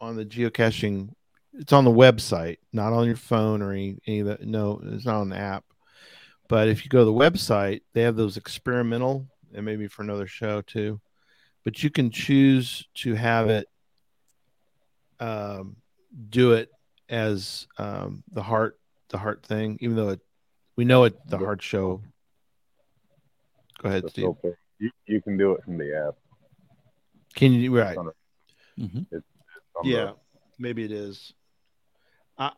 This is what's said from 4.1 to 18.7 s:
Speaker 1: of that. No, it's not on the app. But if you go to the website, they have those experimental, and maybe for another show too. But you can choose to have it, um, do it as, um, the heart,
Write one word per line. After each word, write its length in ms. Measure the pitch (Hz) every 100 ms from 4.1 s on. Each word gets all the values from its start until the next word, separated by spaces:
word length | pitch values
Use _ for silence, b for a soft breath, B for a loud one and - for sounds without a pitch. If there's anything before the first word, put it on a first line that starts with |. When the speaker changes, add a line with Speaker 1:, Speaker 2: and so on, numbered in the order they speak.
| 107
Speaker 1:
of 40 | 104
that. 140 | 104
No, 400 | 107 110 104 104
it's 220 | - 107 123
not 160 | 107
on 80 | 98
the 80 | 95
app. 280 | 101 98 - _ b b b b b b -
But 180 | 113 110
if 160 | 107
you 60 | -
go 100 | 127
to 60 | 110
the 80 |
website, 680 | 110 214 190 - 107 101 107 _
they 80 | 120
have 140 | 117 113
those 220 | 107 98
experimental, 920 | - - - 123 120 117 127 135 131 _ _
and 100 | 104
maybe 240 | 104 107 104
for 140 | -
another 240 | 104 101 95
show 360 | - 107 104
too. 380 | 98 113 107 104 _ _ _ _ _ _
But 200 | - 107
you 80 | 151
can 180 | 147 123
choose 800 | - - 139 135 131 123 - - -
to 180 | 127
have 360 | 113 117 113 110
it, 160 | 107 98 _ _ _ _ _ _ _ _ _ _ _ _ _ _ -
um, 560 | 113 107 101 98 95 104 _ _ _ 175 107
do 220 | 120 127
it 180 | 113 117 _ _ _ -
as, 600 | 117 110 101 98 - - -
um, 460 | 104 98 95 98 -
the 100 | -
heart, 360 | 101 113 110